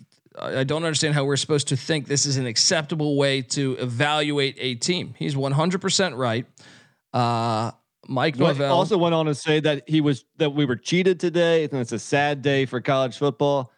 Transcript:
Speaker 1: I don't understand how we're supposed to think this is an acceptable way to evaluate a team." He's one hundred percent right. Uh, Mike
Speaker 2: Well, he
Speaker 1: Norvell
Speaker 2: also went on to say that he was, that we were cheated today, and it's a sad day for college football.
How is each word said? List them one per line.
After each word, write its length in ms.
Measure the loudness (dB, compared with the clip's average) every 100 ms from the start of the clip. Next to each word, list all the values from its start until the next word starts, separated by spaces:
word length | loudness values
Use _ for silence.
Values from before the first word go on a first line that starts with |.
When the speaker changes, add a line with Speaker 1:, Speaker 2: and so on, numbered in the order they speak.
| -20 _ _ -12
Speaker 1:
I 260 | -6 -2
don't 200 | -2 0
understand 300 | -2 0 0
how 100 | 2
we're 120 | 2 0
supposed 320 | 0 0 0
to 80 | -4
think 300 | -2 -2 -2
this 160 | -2 0
is 100 | -2
an 80 | -2
acceptable 720 | 0 2 2 0 -2 0 2
way 260 | 2 2
to 340 | -2 -2 -2 -2
evaluate 800 | -4 0 0 2 0 0 -2 -2
a 160 | -6
team." 400 | -4 -2 -2 -4 -6
He's 180 | -4 -2
one 160 | 0
hundred 280 | 0 0 0
percent 340 | -2 0 0 0
right. 300 | -2 -2 -4 _ -20 -20 _ _ _
Uh, 600 | 0 0 0 0 -2 -4 -8 _ _ -8
Mike 260 | -2 0 2
Speaker 2:
Well, 140 | 2
he 60 | 2
Speaker 1:
Norvell 160 | 2 2
Speaker 2:
also 220 | 2 2
went 160 | 2
on 120 | 2 0
to 80 |
say 260 | -2 0 2
that 280 | 2 -2 0
he 120 | 2
was, 240 | 2 0 -4 -4
that 120 | -2
we 140 | 0
were 100 | 0 -2
cheated 440 | 0 2 2 2
today, 440 | 0 2 4 2
and 100 | 2
it's 180 | -2 -4
a 60 | -6
sad 440 | -2 0 0 0
day 240 | 0 0 0
for 140 | -2
college 360 | -2 0 0 -2
football. 540 | -2 0 0 0 -4